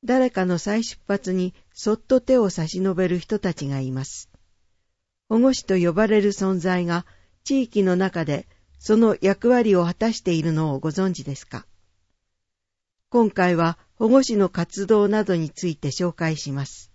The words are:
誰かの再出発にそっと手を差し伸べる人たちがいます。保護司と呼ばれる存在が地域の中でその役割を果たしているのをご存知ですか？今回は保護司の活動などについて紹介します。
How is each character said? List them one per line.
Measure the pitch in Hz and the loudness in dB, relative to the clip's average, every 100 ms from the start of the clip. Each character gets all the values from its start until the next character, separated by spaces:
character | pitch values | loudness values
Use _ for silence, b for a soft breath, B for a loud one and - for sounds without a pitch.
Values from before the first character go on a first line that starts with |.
誰 | 233 254 254 | 0 2 2
か | 196 | 0
の | 185 175 | -2 -2
再 | 202 214 | -2 -4
出 | 226 - - | -4 -12 -6
発 | 196 190 | -6 -2
に | 185 185 - _ | -2 -4 -6 _
そ | - - | -8 -4
っ | 220 | -4
と | - 262 | 2 0
手 | - 254 | 4 2
を | 202 | 2
差 | 175 160 | -2 -6
し | 180 | -2
伸 | 190 | -2
べ | 180 185 | 0 0
る | 175 | -2
人 | - 214 | -4 -4
た | 190 | -4
ち | - 139 | -6 -6
が | 139 | -6
い | 131 | -6
ま | 131 | -6
す。 | 131 - - _ _ _ _ _ _ _ _ _ _ | -8 -14 -20 _ _ _ _ _ _ _ _ _ _
保 | 220 | 2
護 | 262 | 2
司 | 254 | 0
と | - 190 | -2 0
呼 | 175 | 2
ば | 165 220 | 2 2
れ | 214 | 2
る | 202 | 2
存 | 196 190 190 | -2 -2 -2
在 | 175 180 | -2 -2
が | 175 170 b b b b | -2 -4 b b b b
地 | - 269 | -4 -2
域 | 240 208 | 0 0
の | 185 180 | 2 2
中 | 190 175 151 | 0 -2 -4
で | 143 - _ _ _ | -6 -8 _ _ _
そ | - 220 | 0 4
の | 226 185 | 4 4
役 | 185 196 240 | 0 2 2
割 | 247 226 | 2 4
を | 185 170 | 2 2
果 | |
た | 175 226 | 0 -2
し | 220 | -2
て | - | -2
い | 165 | 0
る | 160 | 0
の | 156 160 | 0 -2
を | 135 | -2
ご | 160 | -4
存 | 156 190 | -2 -2
知 | 175 | -4
で | 143 135 | -8 -12
す | - | -12
か？ | 113 - _ _ _ _ _ _ _ _ _ _ _ _ _ _ | -16 -16 _ _ _ _ _ _ _ _ _ _ _ _ _ _
今 | 240 220 | 2 2
回 | 185 180 170 | 2 0 2
は | 165 170 b | 0 -2 b
保 | _ 220 | _ 4
護 | 262 | 4
司 | 262 214 | 4 0
の | 185 | 0
活 | 180 175 - 196 | 0 -6 -6 2
動 | 214 208 | 2 4
な | 214 | 0
ど | 202 175 | 0 -2
に | 156 | -2
つ | - 180 | -6 -6
い | |
て | 156 147 | -4 -6
紹 | - 180 | -4 -6
介 | - 160 156 | -4 -6 -4
し | - | -6
ま | 139 139 | -8 -8
す。 | - - | -14 -20